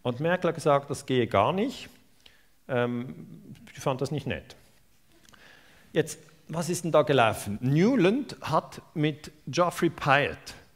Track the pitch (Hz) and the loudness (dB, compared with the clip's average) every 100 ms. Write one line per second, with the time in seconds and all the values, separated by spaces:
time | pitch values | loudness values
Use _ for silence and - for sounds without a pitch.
0 | 123 120 160 180 175 165 156 139 147 139 | -6 -4 -2 0 -2 0 2 2 2 -10
1 | - 131 117 98 113 180 254 - - - | -2 0 2 4 4 2 -4 -6 -18 -20
2 | _ _ - _ _ _ - 123 123 120 | _ _ -20 _ _ _ -4 -2 -2 -4
3 | 127 - - - - - - - 151 127 | -8 -12 -16 -20 -20 -20 -20 -6 -4 -4
4 | 139 147 135 78 - - - _ _ _ | -4 -6 -6 -8 -10 -20 -20 _ _ _
5 | _ _ _ - - - _ - _ 170 | _ _ _ -20 -20 -20 _ -20 _ -2
6 | 156 - - _ - 160 160 175 170 151 | -2 -6 -18 _ -10 -6 -4 -4 2 2
7 | 147 135 113 - - 104 123 151 202 262 | 4 4 4 2 -6 -4 0 4 4 4
8 | 180 247 262 - - 160 - - - 165 | 4 2 -4 -10 -2 -2 -2 -20 -12 -2
9 | 151 147 - - - 139 175 - 170 - | -2 -4 -16 -16 -6 0 0 2 -2 0
10 | 147 139 131 - - - - | 2 4 2 -6 -16 -20 -20